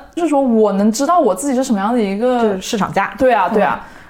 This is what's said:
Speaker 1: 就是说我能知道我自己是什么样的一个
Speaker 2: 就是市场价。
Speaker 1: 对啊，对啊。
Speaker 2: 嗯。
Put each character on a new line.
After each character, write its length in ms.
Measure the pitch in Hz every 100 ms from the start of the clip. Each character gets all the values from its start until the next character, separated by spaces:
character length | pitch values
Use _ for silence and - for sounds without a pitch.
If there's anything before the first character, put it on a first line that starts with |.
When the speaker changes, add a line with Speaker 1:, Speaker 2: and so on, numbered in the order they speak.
| - 330
Speaker 1:
就 80 |
是 60 | 330
说 100 | 285
我 320 | 269 220 208
能 200 | 196 214
知 140 | 220 277
道 140 | 349
我 160 | 254 277
自 140 | 285
己 60 | 254
是 80 |
什 100 | 262
么 60 | 202
样 140 | 202
的 80 | 247
一 160 | 196 202
个 240 | 254 247
Speaker 2:
就 80 | 220
是 120 | 190
市 160 | - 214
场 160 | 180
价。 200 | 190 196 -
Speaker 1:
对 160 | 254
啊， 160 | 220 185
对 120 | 220
啊。 200 | 160 110
Speaker 2:
嗯。 80 | - -